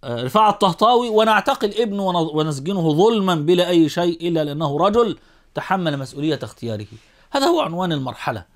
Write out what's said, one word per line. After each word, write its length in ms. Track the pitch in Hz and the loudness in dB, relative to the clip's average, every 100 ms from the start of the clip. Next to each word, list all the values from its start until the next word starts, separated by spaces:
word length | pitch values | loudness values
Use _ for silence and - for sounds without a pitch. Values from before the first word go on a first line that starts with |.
آه، 180 | - 120 | -8 -6
رفاعة 280 | 127 214 214 | -2 2 2
الطهطاوي، 580 | 202 196 165 214 247 240 | 2 0 2 2 4 2
ونعتقل 720 | 214 220 214 190 277 220 202 | 2 4 2 0 -2 -2 -2
ابنه 220 | 233 202 | -2 -2
ون-، 280 | 190 175 160 | -2 0 -2
ونسجنه 580 | 151 156 139 147 196 165 | -2 -2 -4 -4 -2 0
ظلما 420 | 151 214 226 190 | 4 4 4 0
بلا 340 | 170 147 175 175 | 0 2 2 4
أي 200 | 175 160 | 4 2
شيء 400 | 175 175 170 170 | 2 -2 -2 -2
إلا 160 | 165 | -2
لأنه 340 | 147 143 156 143 | -2 -4 -4 0
رجل 400 | 185 214 233 156 _ _ _ | 2 2 2 -2 _ _ _
تحمل 440 | - - 190 170 143 | -10 -4 -2 -2 -4
مسؤولية 400 | 135 143 151 143 | -8 -4 -2 -2
اختياره. 440 | 113 - 117 107 104 110 _ _ _ | -6 -10 -8 -6 -8 -16 _ _ _
هذا 160 | 277 269 | 0 2
هو 140 | 339 | 2
عنوان 320 | 285 170 185 | 0 -2 -2
المرحلة 520 | 151 131 120 - 113 - | -2 -4 -6 -6 -6 -10